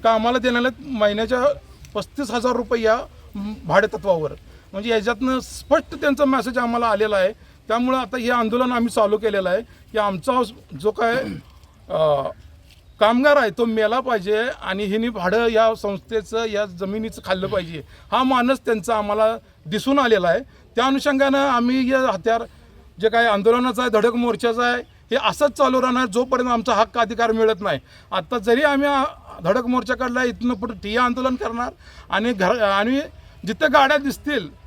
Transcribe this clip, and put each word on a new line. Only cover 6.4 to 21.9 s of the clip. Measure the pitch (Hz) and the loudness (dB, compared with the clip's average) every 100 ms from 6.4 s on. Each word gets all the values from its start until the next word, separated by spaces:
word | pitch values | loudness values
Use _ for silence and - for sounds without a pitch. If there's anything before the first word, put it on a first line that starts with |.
| 226 247 | -2 -4
आम्हाला | 240 233 233 | -2 0 0
आलेला | 202 214 202 | 0 0 2
आहे. | 185 226 - - - | 0 -2 -18 -20 -4
त्यामुळं | 220 247 262 | -2 0 -2
आता | 240 254 | -2 -4
हे | 233 | -2
आंदोलन | 247 226 240 247 | 0 0 0 0
आम्ही | 247 233 | 0 0
चालू | 240 208 214 | 2 2 2
केलेलं | 214 196 185 | 0 -2 0
आहे | 190 | -2
की | 233 - - 214 | -4 -20 -6 -2
आमचा | 208 190 254 254 240 - - 147 | 0 -2 -2 0 -2 -6 -18 -4
जो | 190 | -4
काय, | - 233 247 214 175 - - - _ - | 0 -2 0 -4 -10 -14 -20 -20 _ -8
अ, | 160 156 143 135 - - - - - - - | 0 2 0 -2 -10 -20 -20 -20 -20 -20 0
कामगार | 214 240 285 285 | 2 4 4 4
आहे, | 226 | 2
तो | 180 | 0
मेला | 233 220 214 240 | -2 0 0 0
पाहिजे | 254 226 185 214 240 - | -2 -2 0 -2 -2 -6
आणि | - 190 | -8 -6
हिनी | 202 208 233 | -2 -2 -2
भाडं | 220 175 214 233 | -2 0 2 2
या | 220 226 | 4 2
संस्थेचं, | 220 208 190 - 220 190 220 226 | 2 -4 -6 -6 -6 -4 -6 -4
या | 202 | -4
जमिनीचं | 208 175 190 214 220 - | -6 -6 -6 -6 -8 -10
खाल्लं | 180 190 190 | -4 -4 -2
पाहिजे, | 202 165 160 - - - | -4 -6 -12 -14 -20 -4
हा | 214 | 0
मानस | 262 262 240 262 | 2 2 2 0
त्यांचा | - 226 185 220 | -2 -4 0 -2
आम्हाला | 208 208 220 226 - _ - | -2 2 0 0 -10 _ -6
दिसून | 202 262 277 | -4 0 2
आलेला | 247 214 175 | 4 4 4
आहे. | 185 269 - - - | 0 -2 -20 -8 -2
त्या | 254 | 0
अनुषंगानं | 269 294 269 277 277 | 2 0 2 2 2
आम्ही | 277 247 240 262 | 2 2 2 0
हे | 254 | 2